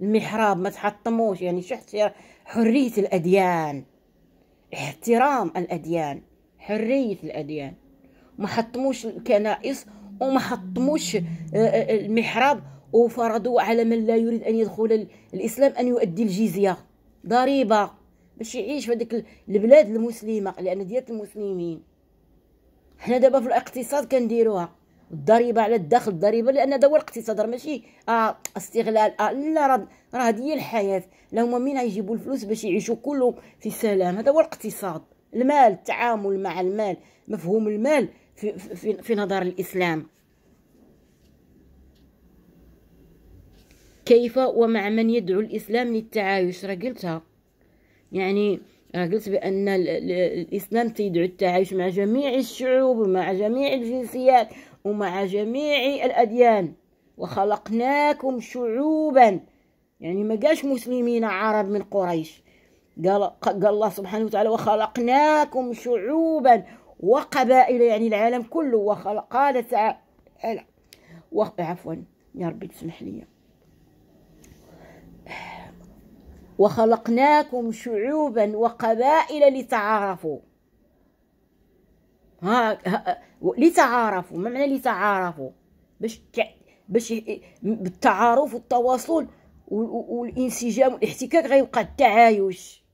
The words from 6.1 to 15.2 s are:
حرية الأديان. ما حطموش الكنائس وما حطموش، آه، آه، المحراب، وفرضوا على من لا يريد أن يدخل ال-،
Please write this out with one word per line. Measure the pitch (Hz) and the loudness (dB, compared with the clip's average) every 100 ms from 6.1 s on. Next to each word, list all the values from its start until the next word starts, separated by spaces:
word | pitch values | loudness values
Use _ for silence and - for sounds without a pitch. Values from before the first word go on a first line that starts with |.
| - - _ _ _ | -8 -14 _ _ _
حرية | - 135 220 277 233 185 | -8 -4 0 0 -2 -6
الأديان. | 156 - 147 151 139 175 _ _ _ _ _ - | -10 -10 -8 -10 -10 -14 _ _ _ _ _ -10
ما | 196 | -4
حطموش | 226 226 240 269 254 226 | -4 -4 -4 -4 -4 -8
الكنائس | - 233 208 214 - 240 269 - - - - | -10 0 0 2 -4 -6 -8 -12 -20 -20 -6
وما | 262 269 | 0 0
حطموش، | - 233 185 185 262 311 - 208 | -2 -6 -6 -2 0 0 -2 -4
آه، | 165 165 156 | -4 -8 -6
آه، | 185 226 226 220 214 202 | 0 2 2 0 -2 0
المحراب، | 226 214 208 269 233 - - - | -2 -2 0 2 2 -4 -20 0
وفرضوا | 226 233 240 226 226 240 240 | 4 4 2 -2 -2 0 0
على | 196 233 | 2 2
من | 226 226 220 | 2 0 2
لا | 226 | 2
يريد | 226 233 | 2 -2
أن | - | -2
يدخل | 226 214 - 220 | 0 -2 -2 0
ال-، | 220 196 - | 0 -2 -14